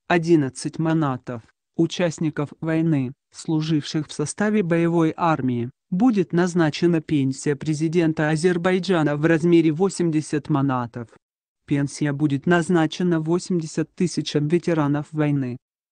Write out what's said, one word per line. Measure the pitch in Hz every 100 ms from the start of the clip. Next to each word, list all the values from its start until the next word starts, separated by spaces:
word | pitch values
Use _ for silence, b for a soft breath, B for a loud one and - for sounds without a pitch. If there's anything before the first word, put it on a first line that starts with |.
| -
одиннадцать | 175 160 165 131 - 147 -
манатов, | 160 160 147 127 - 120 - _ _ -
участников | 165 - 175 - 156 151 147 -
войны, | 160 160 165 147 127 - _
служивших | - - 156 156 156 - 156 143
в |
составе | - 151 - 208 214
боевой | 170 170 170 170 160 -
армии, | 170 147 127 120 120 - -
будет | 180 254 202 165
назначена | 170 180 170 156 - 175 165
пенсия | - 151 135 131 147 143
президента | 147 147 160 175 160 160 151
Азербайджана | 156 180 180 180 185 180 175 147 147
в | 160
размере | 165 175 170 160
восемьдесят | 151 190 - 170 156 147 151 -
манатов. | 143 135 127 120 123 117 _ _ _ _ _ -
Пенсия | 143 143 - 151
будет | 143 151 139 -
назначена | 175 160 175 156 - 180 165
восемьдесят | 160 180 - 180 160 - 156
тысячам | - 180 - 143 151 147
ветеранов | 170 180 160 143 147 143
войны. | 151 147 143 127 120 _ _ _